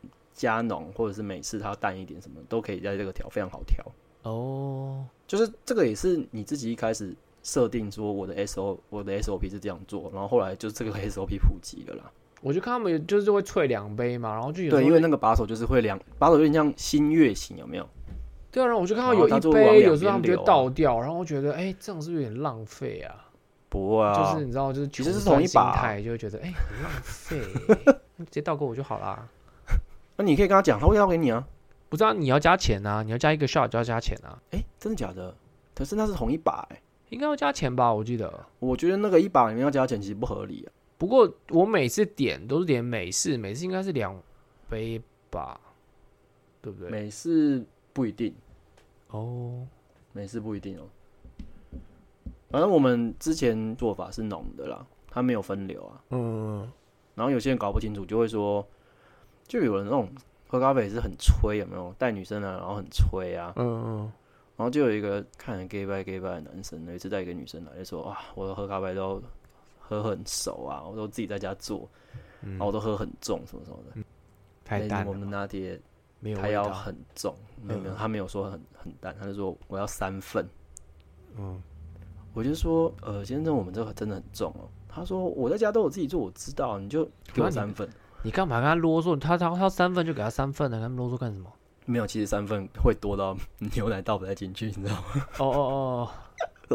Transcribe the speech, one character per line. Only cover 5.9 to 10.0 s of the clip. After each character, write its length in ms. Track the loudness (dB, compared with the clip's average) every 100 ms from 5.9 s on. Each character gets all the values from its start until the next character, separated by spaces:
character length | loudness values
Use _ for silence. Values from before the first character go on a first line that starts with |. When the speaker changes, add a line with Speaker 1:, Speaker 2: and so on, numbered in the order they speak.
Speaker 1:
是 320 | 2 0 0 -2
你 120 | -10
自 140 | -8 -6
己 140 | -6
一 40 | -2
开 180 | -2
始 200 | -2 -8 -12 _ _
设 260 | -4 0 2
定 240 | 0 -6
说 180 | -6 -4
我 160 | -4 -6
的 80 | -4
S 220 | -4 -4
O， 220 | -4 -6 _
我 140 | -10
的 80 | -4
S 160 | -4 -2
O 80 | -2
P 120 | -4
是 100 | -6
这 80 | -8
样 100 | -8 -10
做， 240 | -10